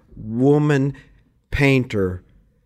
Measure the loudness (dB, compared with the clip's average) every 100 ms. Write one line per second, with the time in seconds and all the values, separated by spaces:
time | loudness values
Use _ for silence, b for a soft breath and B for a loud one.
0 | _ -18 -10 -2 2 2 2 0 -2 -6
1 | B B B _ _ 0 2 2 0 -2
2 | -4 -6 -14 _ _ _